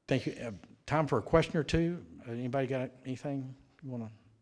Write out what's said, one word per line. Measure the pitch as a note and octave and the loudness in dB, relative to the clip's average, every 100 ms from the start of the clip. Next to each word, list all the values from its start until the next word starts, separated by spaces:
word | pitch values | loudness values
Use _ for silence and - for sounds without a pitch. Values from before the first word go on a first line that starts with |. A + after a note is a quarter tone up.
| - | 0
thank | C3 D3 | 0 0
you. | - A#2+ | -6 -8
Uh, | F#2 - - - | -10 -14 -14 0
time | D3+ C#3+ | 2 4
for | B2 | 2
a | |
question | - E3 D#3 E3 | 6 4 6 0
or | |
two. | C3+ E3 E3 F3 - - A#2 | 2 2 2 -2 -8 -14 -8
Uh, | |
anybody | A#2 B2 C3+ B2+ | -4 -2 0 0
got | C3 B2+ - C3 | 0 -2 -6 -8
anything | B2+ D3 C#3 C3 B2+ - _ | -6 -4 -4 -6 -12 -20 _
you | C3+ | -8
wanna | B2 A2 A2 - _ | -6 -8 -12 -20 _